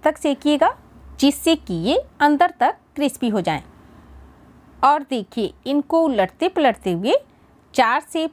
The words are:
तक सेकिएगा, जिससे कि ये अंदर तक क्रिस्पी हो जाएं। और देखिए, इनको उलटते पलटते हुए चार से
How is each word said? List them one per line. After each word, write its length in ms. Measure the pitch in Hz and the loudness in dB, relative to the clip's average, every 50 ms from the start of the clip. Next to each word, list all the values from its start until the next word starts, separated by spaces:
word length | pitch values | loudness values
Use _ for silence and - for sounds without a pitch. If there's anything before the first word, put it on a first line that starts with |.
| - | -2
तक 140 | - - - | -4 -4 -2
सेकिएगा, 580 | - 302 277 277 - 285 302 277 311 359 494 - - - - - - - - - | -4 -4 -4 -2 0 -2 2 2 2 0 0 -4 -12 -20 -20 -20 -20 -20 -6 0
जिससे 360 | - 277 277 - - 330 330 311 | 0 0 0 0 0 0 0 0
कि 160 | - - 185 | -2 -6 -8
ये 200 | 165 160 226 311 508 571 - _ _ | -4 -2 -2 -2 -2 -2 -6 _ _
अंदर 340 | 294 294 294 277 349 359 359 - | 2 2 4 4 2 0 0 0
तक 160 | 247 277 - - _ _ _ | -2 -2 -2 -4 _ _ _
क्रिस्पी 340 | - 285 269 - - 254 233 | -4 -4 -4 -4 -2 -4 -2
हो 120 | 208 208 | -2 -2
जाएं। 200 | 180 175 156 143 - - - - - - - - - - - - - - - _ - - - - _ - - - | -2 -2 -4 -6 -8 -14 -20 -20 -20 -20 -20 -20 -20 -20 -20 -20 -20 -20 -20 _ -20 -20 -20 -20 _ -20 -8 0
और 240 | - 269 294 311 285 | 2 2 2 2 -2
देखिए, 500 | - 262 233 220 - - 240 208 - - - _ | -4 -6 -6 -6 -6 -6 -4 -4 -4 -6 -10 _
इनको 360 | 254 277 294 277 - 330 330 | -2 -2 -2 -2 0 0 0
उलटते 460 | 330 311 254 208 190 185 - _ 320 370 | 0 0 0 0 -2 -2 -2 _ -4 -4
पलटते 440 | 370 370 302 254 208 - - 190 | -2 0 0 0 0 -2 -4 -4
हुए 220 | 175 165 196 247 381 571 - _ _ _ _ _ _ _ _ _ - | -4 -2 -2 0 0 0 -2 _ _ _ _ _ _ _ _ _ 0
चार 280 | - 240 226 247 294 - | 0 0 2 0 -2 -4
से 220 | - - 330 320 320 | -6 -6 -6 -6 -6